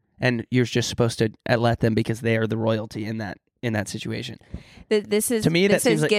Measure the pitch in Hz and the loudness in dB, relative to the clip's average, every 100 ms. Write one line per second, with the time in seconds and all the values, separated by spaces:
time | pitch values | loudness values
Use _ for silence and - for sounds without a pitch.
0 | _ _ 127 117 - 123 117 123 117 - | _ _ -2 -2 0 0 0 0 -2 0
1 | 117 - 110 - - 120 117 117 117 110 | 0 2 -2 -2 -2 0 2 2 0 0
2 | 117 113 113 113 110 113 110 113 110 110 | -2 -2 -2 0 0 -2 -2 -2 -4 -8
3 | 107 113 104 - _ _ 123 107 98 110 | -8 -8 -10 -12 _ _ -4 -4 -4 -8
4 | - 113 127 - _ - - - - 214 | -8 -8 -10 -14 _ -16 -16 -20 -2 -2
5 | 214 208 214 233 202 170 196 180 247 226 | 0 -2 0 0 2 4 4 4 4 2
6 | 240 | 4